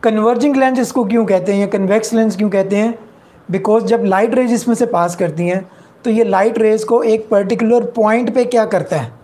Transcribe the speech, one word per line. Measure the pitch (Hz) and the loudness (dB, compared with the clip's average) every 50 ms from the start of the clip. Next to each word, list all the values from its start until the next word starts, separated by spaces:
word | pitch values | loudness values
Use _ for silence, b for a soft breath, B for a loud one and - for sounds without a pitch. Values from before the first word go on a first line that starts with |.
| - | 2
कन्वर्जिंग | 233 214 214 214 233 240 226 240 294 277 | 0 0 2 2 2 2 2 0 0 2
lens | 269 262 262 262 254 | 2 2 2 2 0
इसको | 247 - - 269 240 | -2 -2 0 -2 -2
क्यों | 196 220 233 220 | 0 0 0 2
कहते | 196 196 185 180 202 202 | 2 0 0 0 0 0
हैं | 196 | 0
या | 202 196 | 0 -2
कन्वेक्स | - 202 190 185 202 226 220 - - | -2 -2 0 0 0 0 -2 0 0
lens | 226 226 220 190 185 | 0 0 0 0 -2
क्यों | 214 208 | -2 -2
कहते | 180 196 190 190 202 | 0 -2 -2 0 0
हैं? | 202 214 233 233 - - B B B B B B B B - | 0 0 -2 -4 -6 -14 B B B B B B B B -6
Because | 175 190 190 202 214 226 202 190 | -6 -4 0 0 0 0 2 0
जब | 226 233 233 | 0 0 2
light | 202 190 196 214 240 240 | 0 2 2 0 0 0
rays | 254 254 240 247 | 0 0 0 0
इसमें | 226 - 247 233 | -2 0 -2 0
से | 220 247 | 0 0
pass | 233 - 170 175 175 170 | -2 0 -2 -2 -2 -2
करती | - 196 165 151 160 175 175 | -2 -4 -4 -2 -2 -2 -2
हैं | 180 190 185 B B B B B B B - | -2 -4 -6 B B B B B B B -4
तो | 247 | -2
ये | 220 220 226 | 0 0 2
light | 202 190 185 196 226 220 226 | 2 2 2 2 2 2 2
rays | 220 220 214 220 220 | 2 2 2 0 0
को | - 233 240 233 | 0 0 0 2
एक | 226 220 220 220 - | 2 0 -2 0 0
particular | 226 202 202 190 226 - 233 220 233 240 226 - - | 0 0 2 0 -2 -2 0 2 2 2 0 -2 -2
point | 233 214 214 220 240 247 226 226 | 0 0 2 2 2 0 0 0
पे | 262 240 | -2 -2
क्या | 240 - 233 214 | 0 0 0 0
करता | 185 208 180 156 - 180 156 | 0 -2 -4 -2 -2 -4 -6
है? | 123 113 - - | -6 -8 -12 -18